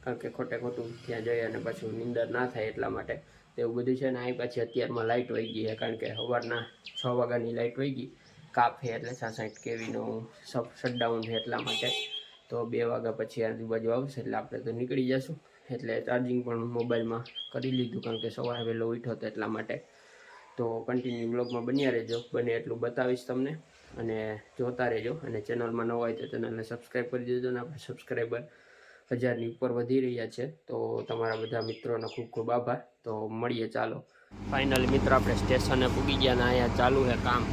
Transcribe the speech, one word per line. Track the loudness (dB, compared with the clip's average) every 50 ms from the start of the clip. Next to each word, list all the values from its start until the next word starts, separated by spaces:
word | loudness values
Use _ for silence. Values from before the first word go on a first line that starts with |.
| -2
કારણ | -4 -4
કે | -4 -4 -8
ખોટે | -4 -4 -4 -4 -2 -4
ખોટું | -4 -4 -4 -4 -6 -8 -8 -12 -8
ત્યાં | -6 -6 -2 0
જઈએ | 0 2 2
અને | 0 0 -2 -4
પાછું | -4 -4 -6 -4 -6 -6 -4 -4
નીંદર | -4 -2 0 0 0 0
ના | 2 0 0
થાય | 0 0 -2 -2
એટલા | -2 -2 -2 -4 -2
માટે. | -2 -4 -4 -4 -6 -6 -8 -18 -20 -20 -20 -14 _
તો | -2 0
એવું | 0 0
બધું | 0 2 2 2
છે | 2 2 0
ને. | 0 0
અહીં | -2 -2 -2 -2
પાછી | -2 -2 0 -2
અત્યારમાં | -2 0 0 0 0 2 0 0 2
લાઇટ | 2 2 2 2 0 0
વહી | -2 -2 -2 -2
ગઈ | -2 -2
છે | -2 -2
કારણ | -2 -2 -4 -2
કે | -2 -4
સવારના | -6 -4 -4 -2 0 0 0 0 -2 -4 -4 -4 -8 -14 -18 _ -14 -10 -4 0
છ |
વાગ્યાની | 2 2 2 2 2 2 0 0 0 0
લાઇટ | 0 0 0 0 0
વહી | -2 -2
ગઈ. | -2 -4 -8 -10 -12 -18 -20 -20 -20 -20 -20 -4
કાપ | 2 4 4 4 4 -2 -6
છે | -4
એટલે | -4 -4 -4 -6 -6
છાસઠ | -6 -6 -6 -6 -6 -8 -8 -8 -8 -6
કેવીનો | -6 -4 -4 -4 -4 -4 -4 -4 -4 -4 -6 -8 -10 -16 -20 -18 -6 -4
શટ-, | -4 -4 -4 -8 -4 -4
શટડાઉન | -2 0 2 2 2 2 0 -2
છે | -2 -2
એટલા | -2 -2 -2 -4 -4
માટે. | -2 -2 -2 0 0 0 -2 -2 -4 -6 -8 -10 -12 -14 -20 -20 _ _
તો | -4 -4 -2
બે | -2 0 0 2
વાગ્યા | 2 0 0 0 -2 0
પછી | -2 -4 -4 0 0 0
આજુબાજુ | 0 0 -2 -2 0 0 0 2 2
આવશે | 2 2 0 -2 -4 -6
એટલે | -4 -2 -2
આપણે | -2 -4 -4 -8 -6
તો | -4 -4 -2
નીકળી | -2 -2 0 2 2 4 4
જશું. | 2 2 0 -2 -8 -10 _ -20 -20 -20 -10 -8
એટલે | -8 -6 -2 -2 -2 -2
ચાર્જિંગ | 0 2 2 2 2 2 2 0 2
પણ | 0 -2
મોબાઈલમાં | -2 -2 -2 0 0 0 2 2 2 2 0 -2 -4 -4 -6 -10 -10 -10 -6 -6
કરી | -4 -2 0
લીધું | 2 2 0 0 -2 -4 -4
કારણ | -2 -4
કે | -2 -2 -4
સવારે | -4 -2 -4 -2 -2 -2 -2
વહેલો | -2 0 0 0 0
ઉઠ્યો | 0 -2 -2 -4 -4
હતો | -4 -4
એટલા | -6 -4 -2 -2
માટે. | -2 -2 -4 -4 -4 -6 -8 -8 -14 -20 -20 -20 -20 -20 -20 -20 -20 -20 -20 -20 -16 -4
તો | -2 -2 0 0 -2
કન્ટિન્યુ | -2 0 0 0 0 0 -2 0 0 0
વ્લોગમાં | 2 0 0 0 0 -2 0
બન્યા | 2 2 4 4 4
રહેજો, | 4 2 0 0 -2 -4 -4 -2 -2
બને | 0 2 2 0
એટલું | 0 0 -2 -4 -2
બતાવીશ | -2 -2 0 0 2 2 2 0 0
તમને | -4 0 0 0 0 -2 -6 -10 -20 -20 -20 -20 -16 -8 -4
અને | -4 -2 -2 -2 -2 -4 -4 -6 -10 -16 -6 -2
જોતા | -2 -2 0 0 0 0
રહેજો. | 0 0 0 -2 -4
અને | -4 -6 -6 -6 -6
ચેનલમાં | -2 -2 -2 0 0 0 0 0 0
નવા | 0 2
હોય | 2 2 0 0
તો | -2 -6
ચેનલને | -6 -4 -4 -2 -2 -4 -6 -6
સબસ્ક્રાઇબ | -6 -8 -10 -10 -4 -2 -2 -2
કરી | 0 -2 -4 0
દેજો | 0 0 0 0 0
અને | -2 -2
આપણે | -4 -6 -10 -12 -10
સબસ્ક્રાઇબર | -10 -10 -10 -8 -6 -2 -2 0 0 -2 -4 -6 -8 -16 -20 -20 -20 -20 -20 -20 -20 -20 -20 _ _ -2
હજારની | 2 2 2 2 2 -2 -4
ઉપર | -2 -2 -2 0 2
વધી | 0 2 4 4 4
રહ્યા | 4 2 0 -2 -4
છે, | -6 -4 -4 -6
તો | -6 -6 -12 _ -6 -4 -2 -2 0 0 -2 -2 -2
તમારા | -2 0 0 0 0
બધા | -2 -2 -2 -2 -2
મિત્રોનો | -2 -2 -4 -6 -4 -2 -2 -2 -2 -4
ખૂબ | -6 -6 -8 -6
ખૂબ | -4 -4 0 2
આભાર. | 2 2 2 0 -2 -2 -4 -12 _ _ _
તો | -6 -4 -4 -4 -4
મળીએ | -4 -2 -2 0 0 0 -2 -2
ચાલો. | 0 -2 0 0 -2 -6 -10 _ _ -20 -20 _ -14 -10 -6 -2
ફાઇનલી | 0 2 4 6 6 6 6
મિત્રો | 6 6 6 6 8 6
આપણે | 6 6 6 4
સ્ટેશને | 4 4 4 4 4 6 4 4 6 6
પૂગી | 4 4 4 2 2 4
ગયા | 4 6 6 6
અને | 6 6
અહીંયા | 6 6 6 4 4
ચાલુ | 4 6 6 6 8 6 6
છે | 6 4 4 4
કામ | 4 4 4 2 0